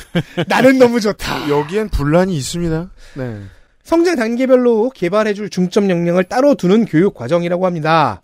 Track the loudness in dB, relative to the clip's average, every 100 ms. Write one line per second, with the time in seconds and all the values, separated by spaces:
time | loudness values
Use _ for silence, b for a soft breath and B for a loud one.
0 | -6 -6 -6 -6 -2 2 4 6 4 2
1 | -2 -4 -6 -6 -2 -2 -2 -4 -4 -2
2 | 2 2 2 -2 -6 -4 -4 -4 -6 -14
3 | b -10 -10 -10 -14 b b b -2 0
4 | 2 0 -2 -2 2 4 4 2 0 -2
5 | -2 0 0 -4 -6 -2 -2 0 0 0
6 | 0 0 -2 0 2 2 2 2 2 2
7 | 0 -2 -2 -2 -2 -2 -2 -2 0 2
8 | 0 -4